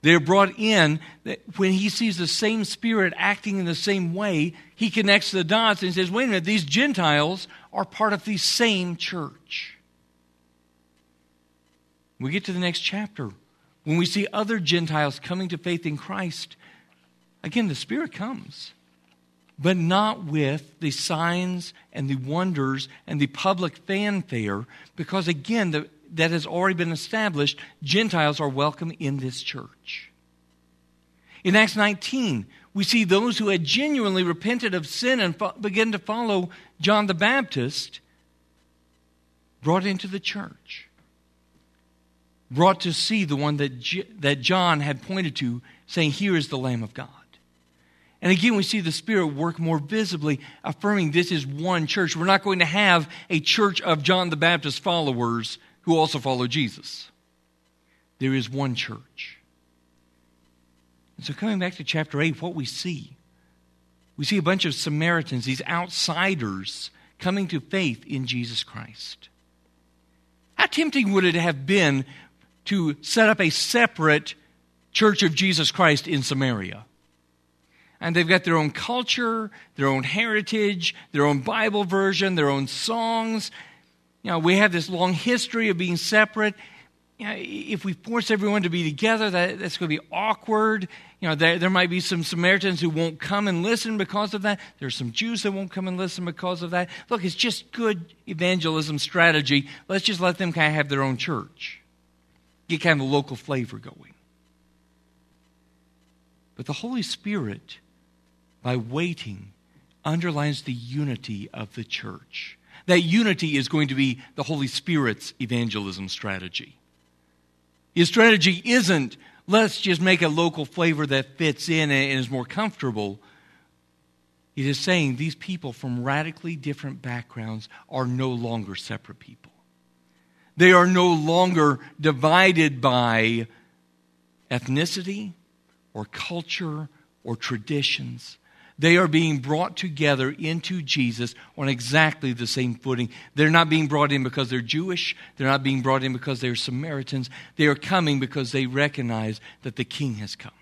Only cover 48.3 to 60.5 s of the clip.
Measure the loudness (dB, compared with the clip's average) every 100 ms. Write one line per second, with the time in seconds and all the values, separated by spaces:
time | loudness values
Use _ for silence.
48.3 | 4 4 4 2 0 -2 -4 0 0 0
49.3 | -2 -4 -2 0 0 0 -2 -2 -2 -2
50.3 | -2 -6 -12 -10 -4 0 2 2 0 0
51.3 | -2 -4 -6 -2 0 0 0 0 0 2
52.3 | 2 2 0 2 4 6 6 2 -10 -2
53.3 | -2 2 4 4 2 0 0 4 2 2
54.3 | 2 2 2 -2 -4 -2 0 0 0 0
55.3 | -2 -6 -12 _ _ 0 4 4 0 -2
56.3 | 0 0 0 -2 -4 -16 -16 -18 _ _
57.3 | _ _ _ _ _ _ _ _ _ -2
58.3 | 0 -2 -4 -4 -4 -6 -10 -16 -16 -16
59.3 | -16 _ _ _ _ _ _ _ _ _
60.3 | _ _